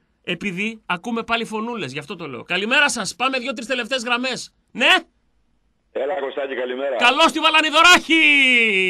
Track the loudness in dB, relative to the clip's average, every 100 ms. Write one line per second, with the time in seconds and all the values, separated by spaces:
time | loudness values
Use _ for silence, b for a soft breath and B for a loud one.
0 | _ _ -8 -6 -6 -4 -6 -8 -8 -6
1 | -4 -6 -4 -4 -4 -6 -8 -8 -8 -10
2 | -12 -14 -12 -12 -6 -4 0 2 2 0
3 | -8 -4 -4 -2 -6 -8 -6 -6 -4 -6
4 | -2 -2 -2 -6 -10 _ _ -2 2 2
5 | 0 _ _ _ _ _ _ _ _ -6
6 | -4 -4 -4 -6 -6 -6 -6 -4 -4 0
7 | 2 4 2 2 0 2 2 4 6 6
8 | 6 4 4 4 4 4 4 2 2